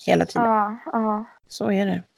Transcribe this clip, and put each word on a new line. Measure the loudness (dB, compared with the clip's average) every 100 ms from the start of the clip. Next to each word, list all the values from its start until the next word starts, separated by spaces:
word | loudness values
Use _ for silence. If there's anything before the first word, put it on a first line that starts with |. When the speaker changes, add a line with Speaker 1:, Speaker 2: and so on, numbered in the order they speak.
| 0
Speaker 1:
hela | 2 2
tiden. | 0 2
Speaker 2:
Ja, | 2 0 -4 -6
ja. | -2 0 -2 -6 -16 -16
Speaker 1:
Så | -6 0
är | 0 0
det. | -2 -6